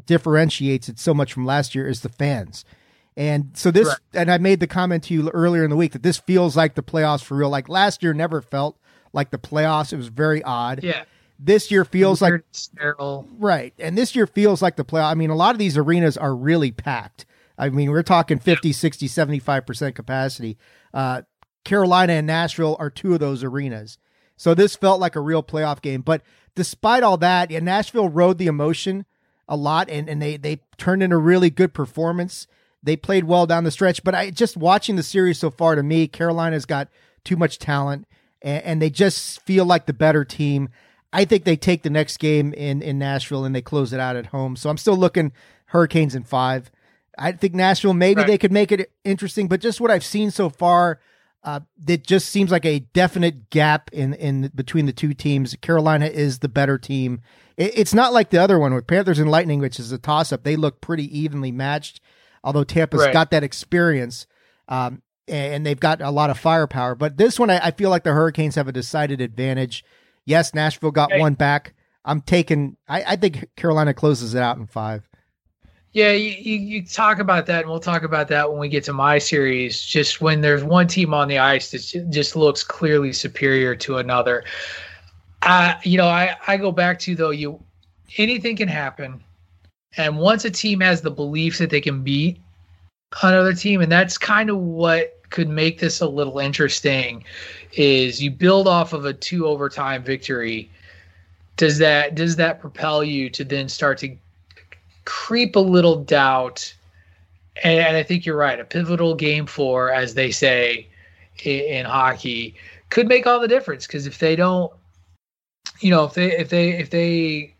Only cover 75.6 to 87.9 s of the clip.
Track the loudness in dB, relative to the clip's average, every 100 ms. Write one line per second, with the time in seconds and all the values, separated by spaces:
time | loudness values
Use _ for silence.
75.6 | _ _ _ 2 4 2 -2 -6 -6 -6
76.6 | -6 -8 -6 0 2 2 2 0 0 -2
77.6 | -2 -6 -2 -2 -2 -2 0 0 0 -2
78.6 | -4 -4 -4 0 2 2 2 0 0 0
79.6 | -4 -6 -4 -2 -2 0 0 2 2 2
80.6 | 4 4 4 2 0 0 0 2 2 2
81.6 | -2 -10 -10 -8 -4 -2 -2 2 2 2
82.6 | -4 -4 0 2 0 -4 -8 -2 0 2
83.6 | 0 -4 -6 -6 -2 0 0 -2 -6 -12
84.6 | -12 -14 -18 -20 -20 _ _ _ 2 4
85.6 | 2 0 0 2 4 2 0 -2 -2 -2
86.6 | 0 0 0 -2 -6 -4 -2 -4 -8 -10
87.6 | -18 _ _